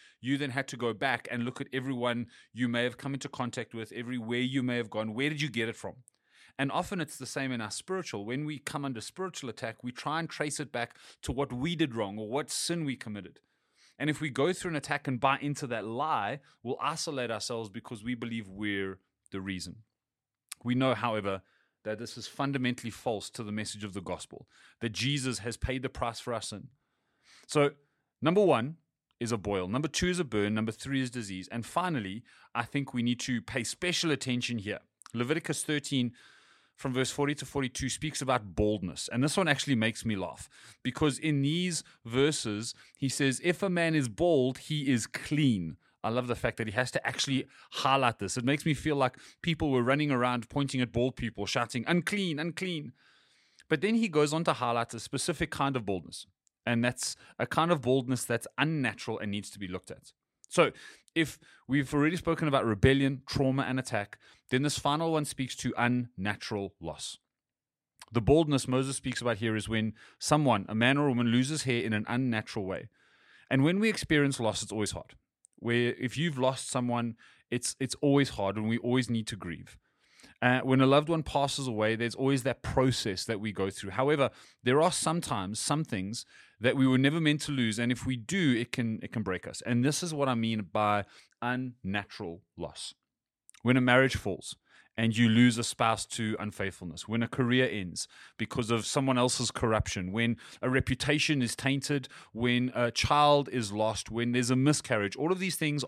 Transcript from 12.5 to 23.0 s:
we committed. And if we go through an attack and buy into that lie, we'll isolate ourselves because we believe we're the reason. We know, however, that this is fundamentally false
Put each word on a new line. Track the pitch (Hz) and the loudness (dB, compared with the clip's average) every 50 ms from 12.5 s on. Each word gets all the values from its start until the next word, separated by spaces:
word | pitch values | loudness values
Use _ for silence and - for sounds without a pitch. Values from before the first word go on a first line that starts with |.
| - - - - 170 170 156 | -4 -4 -2 -2 -2 0 -2
we | 139 127 | -2 -4
committed. | 123 - 113 104 104 92 82 78 _ _ _ _ _ _ _ _ _ _ _ _ - | -6 -6 -8 -8 -8 -10 -12 -18 _ _ _ _ _ _ _ _ _ _ _ _ -2
And | 131 151 | 0 0
if | 147 - | 0 0
we | 151 151 | -2 -2
go | 120 - 139 175 185 | 2 2 2 2 2
through | - - 180 | 0 -4 -4
an | 160 | -4
attack | 143 - - 151 143 - | -4 -2 -2 -4 -2 -2
and | 143 131 117 | -4 -2 2
buy | - 135 139 - | 2 2 2 2
into | - 143 143 - 147 | 0 -4 -4 -4 -4
that | 120 117 110 98 | -4 -4 -4 -4
lie, | 110 113 123 147 156 151 117 101 104 131 147 _ _ _ _ - | -4 -4 -2 -2 0 0 0 0 -2 -4 -6 _ _ _ _ -8
we'll | 117 135 - | -6 -4 -2
isolate | 117 139 160 156 - 170 147 131 123 113 | -2 -4 -2 -4 -6 -6 -4 -4 -2 -2
ourselves | 113 104 - - 120 113 113 104 | -4 -4 -4 -4 -6 -6 -6 -8
because | 95 117 - - 123 104 104 | -10 -12 -12 -10 -12 -8 -6
we | 120 123 | -6 -6
believe | 117 120 117 113 113 104 | -4 -4 -6 -6 -6 -6
we're | 95 95 98 107 104 101 98 98 95 92 - _ _ _ _ _ - | -8 -8 -4 -2 -2 0 -2 -2 -4 -6 -10 _ _ _ _ _ -10
the | - 98 | -8 -6
reason. | 95 98 95 90 - 90 - 110 - _ _ _ _ _ _ _ _ _ _ _ _ - - _ - | -4 -4 -6 -6 -6 -10 -14 -16 -20 _ _ _ _ _ _ _ _ _ _ _ _ -20 -16 _ -2
We | 120 123 | 0 2
know, | 127 135 131 120 | 2 4 2 2
however, | 104 120 120 110 107 98 98 95 95 - _ _ _ _ _ _ _ - | 2 0 -2 -2 0 -2 -2 -4 -4 -6 _ _ _ _ _ _ _ -8
that | 107 107 | -8 -6
this | 104 117 - - | -6 -8 -12 -12
is | 120 104 | -12 -14
fundamentally | - - - 139 139 139 131 127 123 123 - - 117 | -12 -6 -4 -2 -2 0 0 0 0 0 -2 -6 -10
false | - - | -8 -6